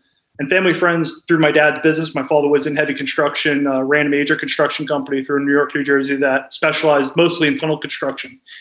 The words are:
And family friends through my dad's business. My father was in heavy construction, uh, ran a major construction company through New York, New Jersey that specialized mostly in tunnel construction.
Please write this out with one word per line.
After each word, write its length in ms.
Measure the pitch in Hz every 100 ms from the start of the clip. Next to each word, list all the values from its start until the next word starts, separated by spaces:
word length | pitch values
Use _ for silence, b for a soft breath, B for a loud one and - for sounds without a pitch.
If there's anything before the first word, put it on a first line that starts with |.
| _ _ _ -
And 100 | 160
family 260 | 185 180 175
friends 480 | 180 170 156 - -
through 120 | 165
my 120 | 151
dad's 280 | 147 151 147
business. 340 | 160 156 160
My 100 | 147
father 240 | 135 151 143
was 200 | 147 147
in 80 | 143
heavy 180 | 147
construction, 720 | 135 139 - 147 147 156 143 143
uh, 160 | 131
ran 240 | 131 147 147
a 40 |
major 260 | 143 147 156
construction 500 | 143 - 143 - 151
company 380 | 147 135 139
through 200 | 135 143
New 80 | 143
York, 220 | 143 143
New 100 | 147
Jersey 320 | 139 139 135 139
that 360 | 139 135 -
specialized 640 | - 160 147 160 143 135 160
mostly 320 | 170 160 151
in 100 | 135
tunnel 220 | 156 151
construction. 600 | - - 135 135 135 - B B